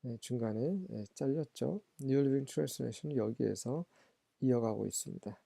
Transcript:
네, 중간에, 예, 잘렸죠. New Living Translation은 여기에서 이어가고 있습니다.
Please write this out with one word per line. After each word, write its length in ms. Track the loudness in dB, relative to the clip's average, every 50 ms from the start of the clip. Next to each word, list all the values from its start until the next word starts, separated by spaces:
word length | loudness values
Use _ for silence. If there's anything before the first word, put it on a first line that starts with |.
| -6
네, 140 | -8 -8 -8
중간에, 600 | -4 -4 -2 0 0 0 0 0 0 0 0 -2 -4 -6
예, 140 | -8 -8 -8 -10 _
잘렸죠. 680 | -2 0 0 2 0 0 -4 _ -2 -2 0 0 -2 -6 _ _ _
New 180 | 0 2 4 4
Living 320 | 6 4 4 2 0 -2
Translation은 640 | -2 -2 -2 -2 -2 -4 -4 -4 -4 -4 -6 -2 0 2
여기에서 680 | 2 0 2 2 2 0 0 0 -2 -4 -2 -2 -4 _ _ _ _ _ _ _ _ _ _ _
이어가고 460 | 4 4 4 6 4 2 0 0 -2 -2
있습니다. 520 | -2 -4 -6 -6 -10 -8 -8 -10 -12 -12 _